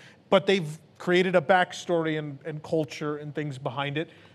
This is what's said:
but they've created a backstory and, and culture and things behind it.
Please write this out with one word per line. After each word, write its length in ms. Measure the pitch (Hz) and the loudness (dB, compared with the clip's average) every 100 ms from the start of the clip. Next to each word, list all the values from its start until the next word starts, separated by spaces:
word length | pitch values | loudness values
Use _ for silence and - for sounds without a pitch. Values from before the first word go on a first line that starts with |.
| - - - | -20 -14 2
but 160 | 196 196 | 2 4
they've 320 | 190 151 156 _ - | 2 0 -10 _ -10
created 380 | - 180 196 180 | 0 2 4 2
a 60 | |
backstory 760 | 147 185 180 - - 170 160 156 | 4 4 4 -2 -2 -2 0 -2
and, 220 | 151 139 | -6 -10
and 180 | 165 151 | -10 -10
culture 540 | - 160 151 - 151 147 | -2 -2 -2 -4 -6 -6
and 160 | 151 147 | -8 -6
things 220 | 151 131 | -6 -6
behind 380 | 139 123 143 143 | -8 -4 -4 -4
it. 100 | 165 - - | -6 -10 -20